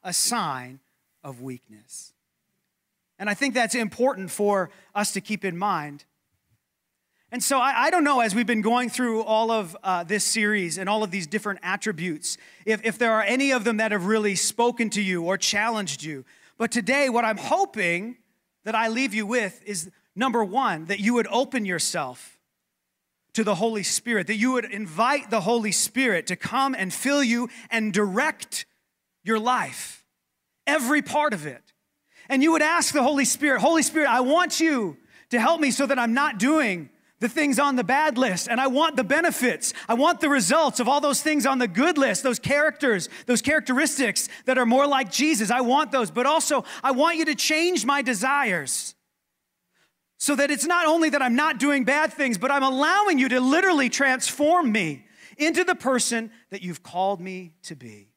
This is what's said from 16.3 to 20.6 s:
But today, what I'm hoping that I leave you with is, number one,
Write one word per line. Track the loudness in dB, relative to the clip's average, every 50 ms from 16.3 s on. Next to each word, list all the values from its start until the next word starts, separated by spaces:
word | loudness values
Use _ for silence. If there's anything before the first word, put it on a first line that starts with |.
| _ _ _ _ _
But | _ -4 -2
today, | -2 -2 0 0 2 2 2 2
what | 2 2 0
I'm | 0 -2
hoping | -4 -2 -2 0 0 0 0 -2 -4 -2 0 0 -2 -4 -8 -12 _ _ _ _ _ _ _ _ _ _
that | -4 -2
I | 0 0
leave | 0 0 -2 -2 -2 -2
you | -4 -4
with | -2 -2 -2 -2 -2 -6 -10 _
is, | -10 -8 -8 -8 -10 _ _ _ _ _
number | -2 -2 0 0 0 -2
one, | 0 -2 -2